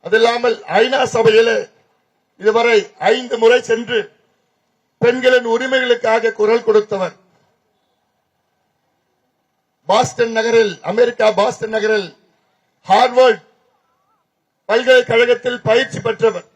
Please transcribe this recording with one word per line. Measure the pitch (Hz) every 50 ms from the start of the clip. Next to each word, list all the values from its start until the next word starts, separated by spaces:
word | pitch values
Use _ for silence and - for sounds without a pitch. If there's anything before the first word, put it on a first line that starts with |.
| _
அதில்லாமல் | 175 202 226 226 233 233 240 240 240 220 - - - 160 202
ஐநா | 233 254 269 269 254 - -
சபையிலே | 240 220 226 214 226 233 233 226 208 202 - _ _ _ _ _ _ _ _ _ _ _ _ _ _
இதுவரை | 190 214 220 233 240 240 233 208 190 - _ _ 156 190
ஐந்து | 233 254 254 240 254 226
முறை | 226 226 247 240 - -
சென்று | 226 226 233 202 247 220 196 - _ _ _ _ _ _ _ _ _ _ _ _ _ _ _ _ _ _ 240
பெண்களின் | 240 240 254 247 254 254 247 240 226 226
உரிமைகளுக்காக | 240 262 262 262 262 254 247 240 233 - 226 220 226 220 226 214 -
குரல் | 214 214 226 233 226 226
கொடுத்தவர். | 214 214 208 - 208 190 185 165 - _ _ _ _ _ _ _ _ _ _ _ _ _ _ _ _ _ _ _ _ _ _ _ _ _ _ _ _ _ _ _ _ _ _ _ _ _ _ _ _ _ _ _ _ _ _ _ _ _ _ _ _ _ _ -
பாஸ்டன் | 190 226 269 - - - 233 226 226 220
நகரில், | 220 233 226 226 220 202 165 143 - 156
அமெரிக்கா | 202 220 247 240 240 - 220 214 208 185
பாஸ்டன் | 202 247 220 - 226 220 220
நகரில் | 220 208 220 220 208 190 160 - _ _ _ _ _ _ _ _ _ _ _ _ _ _ -
ஹார்வர்ட் | 190 214 247 254 240 247 254 247 220 170 _ _ _ _ _ _ _ _ _ _ _ _ _ _ _ _ _ _ _ _ _ _ _ _ _ -
பல்கலைக்கழகத்தில் | 208 233 254 247 254 254 247 - 226 226 240 240 247 - - 247 240 240 _ 220
பயிற்சி | 220 247 262 - - 208 -
பெற்றவர். | 233 214 - - 226 190 175 - _ _